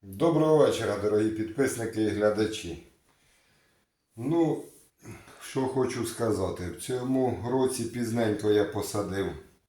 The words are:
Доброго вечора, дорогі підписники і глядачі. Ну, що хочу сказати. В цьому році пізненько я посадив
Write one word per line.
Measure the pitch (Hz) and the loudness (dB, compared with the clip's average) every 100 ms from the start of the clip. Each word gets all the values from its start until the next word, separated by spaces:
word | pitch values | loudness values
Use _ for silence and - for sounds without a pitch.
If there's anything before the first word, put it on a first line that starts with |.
Доброго | 101 98 165 156 156 151 | -14 0 2 4 6 6
вечора, | 135 - 107 101 | 6 4 -2 0
дорогі | 104 107 110 | 2 2 2
підписники | 107 107 - 127 120 113 107 | 0 -6 0 -2 0 -4 0
і | 107 | 0
глядачі. | 101 104 104 107 - 87 82 - _ _ _ _ _ _ _ _ _ _ _ _ - | 2 2 2 0 -2 -8 -12 -14 _ _ _ _ _ _ _ _ _ _ _ _ -10
Ну, | 127 170 160 - - - _ _ 113 113 - - | -2 2 2 0 -8 -20 _ _ -20 -20 -20 -20
що | - 135 131 | -8 -4 -2
хочу | 135 127 120 113 | 0 0 -2 -6
сказати. | - 113 101 90 87 87 | -2 0 0 -2 -4 -8
В | - | -8
цьому | - 127 127 131 127 98 110 | -6 -4 0 0 0 -2 -2
році | 131 127 127 | 2 2 0
пізненько | 113 123 113 117 110 104 107 | -6 -4 -2 0 0 0 2
я | 104 101 | 4 2
посадив | 104 92 107 95 95 90 76 - _ | -2 -4 -4 -4 -2 -4 -6 -16 _